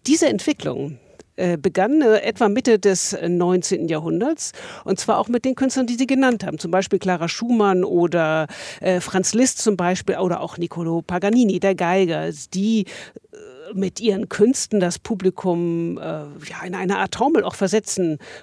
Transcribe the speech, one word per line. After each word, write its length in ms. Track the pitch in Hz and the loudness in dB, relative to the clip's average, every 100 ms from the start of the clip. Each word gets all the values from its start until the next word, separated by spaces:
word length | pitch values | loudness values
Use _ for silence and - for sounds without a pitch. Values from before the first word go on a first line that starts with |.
| - | 0
Diese 220 | 320 302 | 2 2
Entwicklung, 680 | 190 - - 151 139 143 135 _ - - - | 2 -2 -2 -4 -6 -8 -10 _ -20 -14 -4
äh, 200 | 180 170 | -2 0
begann, 460 | 175 180 208 311 | 0 0 2 4
äh, 160 | 247 214 | 6 4
etwa 300 | - 214 214 | 2 0 2
Mitte 300 | 220 254 214 | 2 2 4
des 380 | 202 185 - 185 170 | 4 2 -2 -4 -2
neunzehnten 600 | 175 175 185 - 185 165 | 2 2 2 0 -2 -2
Jahrhunderts, 640 | 156 165 165 269 320 - - - - | -2 -2 -2 -2 -2 -6 -12 -18 -10
und 140 | - 196 | -4 -4
zwar 200 | - 208 | 0 0
auch 100 | - | 0
mit 160 | 240 | -2
den 100 | 262 | 0
Künstlern, 320 | 254 269 262 240 | 0 0 0 -2
die 80 | |
Sie 120 | 240 254 | 0 0
genannt 380 | 269 262 226 | 2 2 2
haben, 140 | 170 156 | -2 -6
zum 120 | 170 | 0
Beispiel 280 | 185 190 190 | 0 2 0
Clara 300 | 190 175 170 | 0 -2 -2
Schumann 560 | - 233 226 202 185 | -4 0 4 4 4
oder, 640 | 180 175 175 170 156 160 156 - - - | 2 2 2 2 2 0 -2 -8 -16 -4
äh, 200 | 180 180 | 0 0
Franz 320 | - 190 - | 0 -2 0
Liszt 260 | 220 254 - | 2 2 0
zum 180 | 220 185 | 0 0
Beispiel 400 | 175 185 - 180 | 0 0 -2 -2
oder 240 | 185 175 | 0 -2
auch 180 | 165 - | -6 -8
Niccolo 440 | 170 170 165 165 | -8 -6 -4 -4
Paganini, 580 | - 180 196 240 220 180 | -4 -2 2 4 4 4
der 140 | 196 | 2
Geiger, 540 | 185 175 190 180 156 160 147 - | 2 2 2 2 0 -4 -8 -8
die, 320 | 185 208 226 - - - - _ | -2 0 2 0 -8 -18 -20 _
äh, 40 | - 120 127 160 | -20 -20 -20 -10
mit 260 | 196 190 - | -4 -4 -2
ihren 280 | 220 196 190 | -2 0 -2
Künsten 520 | - 226 269 - 208 | 2 4 4 0 0
das 180 | 175 - | 0 -2
Publikum, 1000 | - 202 185 - 185 170 175 170 170 175 | -6 -2 0 0 -2 0 0 -2 -2 -4
äh, 40 | |
ja, 640 | 160 160 147 151 151 - 185 | -6 -8 -10 -16 -16 -14 -10
in 80 | |
eine 240 | 185 185 196 | -4 -2 0
Art 140 | 190 | -2
Taumel 320 | - 269 285 | 0 2 2
auch 100 | 180 | 2
versetzen 640 | - 190 214 - - 170 156 - - | 0 0 0 -2 -2 -2 -2 -10 -20